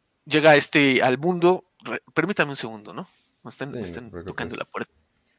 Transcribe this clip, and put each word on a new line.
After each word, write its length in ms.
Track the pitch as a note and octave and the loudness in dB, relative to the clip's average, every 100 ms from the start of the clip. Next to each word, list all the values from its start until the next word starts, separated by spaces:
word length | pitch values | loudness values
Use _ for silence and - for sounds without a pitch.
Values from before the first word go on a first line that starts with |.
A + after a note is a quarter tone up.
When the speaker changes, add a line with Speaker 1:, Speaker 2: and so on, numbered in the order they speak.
| _ _ - | _ _ -2
Speaker 1:
llega 300 | D3 D3+ D3 | 2 6 6
este, 460 | C#3 D#3 C#3 B2+ | 6 4 4 4
al 160 | A2 C3 | 2 0
mundo, 480 | D#3+ F3+ E3+ F#3 - _ | -2 2 2 2 -2 _
re-, 200 | - A2 - | -10 -10 -6
permítame 380 | - E3 G3+ D3+ | -4 -2 -2 -2
un 40 | C3+ | -2
segundo, 360 | A#2+ A2 G#2 | -8 -10 -14
¿no? 140 | G#2 F#3+ _ _ _ | -14 -16 _ _ _
Me 60 | B2 | -18
están, 200 | - C3+ | -12 -10
me 20 | |
Speaker 2:
Sí, 60 | C3 | -8
no 40 | F#2+ | -8
Speaker 1:
están 180 | F2+ A#2+ | -10 -12
Speaker 2:
te 60 | |
preocupes. 200 | F2+ E2+ | -14 -12
Speaker 1:
tocando 220 | - A2+ A#2 | -10 -10 -10
la 100 | - | -10
puerta. 260 | - A2+ _ _ _ _ | -10 -12 _ _ _ _